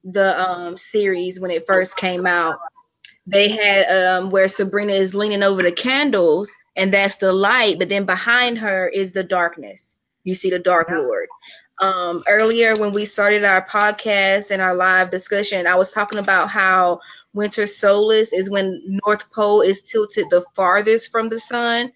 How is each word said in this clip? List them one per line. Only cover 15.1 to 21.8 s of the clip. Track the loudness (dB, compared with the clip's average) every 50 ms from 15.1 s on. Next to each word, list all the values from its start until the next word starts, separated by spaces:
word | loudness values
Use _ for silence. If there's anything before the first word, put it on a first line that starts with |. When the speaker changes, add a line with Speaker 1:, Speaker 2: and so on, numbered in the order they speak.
Speaker 1:
discussion, | -4 -8 -6 -4 -2 -2 -2 -2 -4 -2 0
I | 2 2
was | 2 2 0
talking | -2 -4 -4 -4 -4 -4
about | -2 0 2 2 0 0
how | 0 0 2 2 4 4 4 2 0 -2 -8 -20 -20 -20 _ _ -6
winter | -6 -4 -4 -2 -4 -4
solstice | -4 -4 0 2 4 4 4 4 4 4 2 2 2 -2
is | -4 -2 -2
when | -2 -2 -2 -2 -4 -8 -8 -6 -6 -4 0
North | 0 -2 -2 -4 _ -4
Pole | -2 0 4 4 4
is | 4 4 0 -2
tilted | _ -4 -2 -2 -2 -2 -2 -6 -2 2
the | 0 0 0 -2 _
farthest | 0 2 2 2 2 2 2 0 0 0 -2
from | -4 -2 -2 -2
the | -6 -8
sun. | -8 -6 -4 -2 -2 0 -2 -2